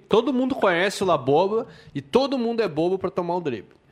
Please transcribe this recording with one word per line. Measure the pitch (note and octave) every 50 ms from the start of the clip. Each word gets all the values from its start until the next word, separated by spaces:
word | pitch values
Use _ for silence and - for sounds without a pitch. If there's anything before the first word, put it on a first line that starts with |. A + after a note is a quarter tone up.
| - -
todo | - G#3+ A3+ D4
mundo | C4 B3 C4 B3+ C4
conhece | - - G3 F3 E3 F#3 G3+ - - G3+
o |
La | F#3 E3
Boba | C#3+ B2 C3 C#3+ D#3 F#3+ G3 G#3+ A3+ C4 - - - - - -
e | C#3 C3+
todo | - - A#3+ C4+ C4+ C#4 C4
mundo | A#3 A3+ A#3 A3+ A3+
é | F#3
bobo | D3 D3 E3 F3+ F#3+ F#3
pra | F#3+ F#3
tomar | - F#3+ F3+ F3 F3
o | F#3
drible. | E3+ D3 A#2+ G2+ F2 - _ _ _ _